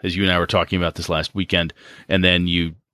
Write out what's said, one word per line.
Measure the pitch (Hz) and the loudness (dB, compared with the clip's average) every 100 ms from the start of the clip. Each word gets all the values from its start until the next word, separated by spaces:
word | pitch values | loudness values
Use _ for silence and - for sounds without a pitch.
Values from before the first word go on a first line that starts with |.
as | 95 87 | -4 0
you | |
and | 95 | 2
I | 87 | 2
were | 85 | 2
talking | 95 82 92 | 0 0 0
about | 87 - | -2 -4
this | 87 | -4
last | 80 82 98 | -4 -4 -6
weekend, | 92 - 82 - - - - | -2 0 -2 -6 -20 -16 -2
and | 95 | 2
then | 90 90 87 | 2 2 2
you | 87 82 82 _ | 0 -2 -6 _